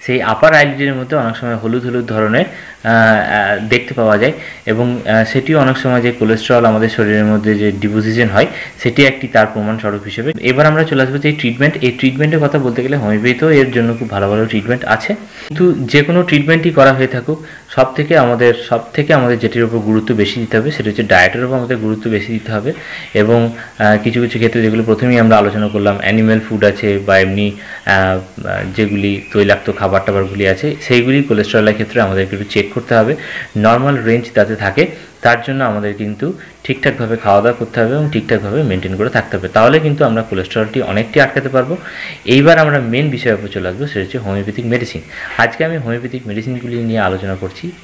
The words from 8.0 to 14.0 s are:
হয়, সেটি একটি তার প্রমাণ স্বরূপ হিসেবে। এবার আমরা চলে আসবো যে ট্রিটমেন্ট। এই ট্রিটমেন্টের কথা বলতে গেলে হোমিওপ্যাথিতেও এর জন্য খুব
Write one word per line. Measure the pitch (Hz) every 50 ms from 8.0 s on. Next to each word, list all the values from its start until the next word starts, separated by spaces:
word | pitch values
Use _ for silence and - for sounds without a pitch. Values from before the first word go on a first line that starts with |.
| 107 110 110 117 123 110
হয়, | 95 104 127 - - - - - - - -
সেটি | 123 117 - 143
একটি | 135 131 - -
তার | 117 - 113 107 107 -
প্রমাণ | 113 104 104 110 110
স্বরূপ | 110 104 101 104 101
হিসেবে। | 104 95 - 113 143 160 -
এবার | - 123 127 135 151
আমরা | 156 151 156 160
চলে | 156 147 135 131
আসবো | 127 135
যে | 143 143 147
ট্রিটমেন্ট। | 147 147 - 120 120 123 139 147 - -
এই | 127 123
ট্রিটমেন্টের | 120 - - 131 127 135 151 151 165 156
কথা | 147 143 - 151
বলতে | 135 127 117 123 123
গেলে | 131 147
হোমিওপ্যাথিতেও | 143 113 104 107 107 107 123 127 127 156 160
এর | 156 139 135 127
জন্য | 117 120 117 117 117
খুব | 113